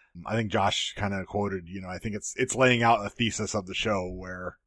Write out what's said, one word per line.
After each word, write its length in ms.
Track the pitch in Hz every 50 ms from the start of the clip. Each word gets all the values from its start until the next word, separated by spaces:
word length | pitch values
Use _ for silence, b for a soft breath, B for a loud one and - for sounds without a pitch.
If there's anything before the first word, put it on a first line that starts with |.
| b b b 87 82
I 80 | - 107
think 180 | 113 113 104 110
Josh 400 | 110 95 101 - - - - -
kinda 300 | - 104 101 98 95 92
quoted, 440 | - - 104 101 101 98 92 85 82
you 120 | 92 98
know, 80 | 92 90
I 80 | 92 92
think 180 | - 117 101
it's, 180 | 104 - - -
it's 180 | - 127 127 -
laying 280 | 113 131 127 123 117 117
out 240 | 117 117 107 101
a 20 | 98
thesis 460 | - - 120 110 - - 110 98 -
of 120 | 107 95
the 80 | 90 92
show 360 | - - 113 107 95 92 92
where, 480 | 90 90 92 92 92 90 90 87 - _ _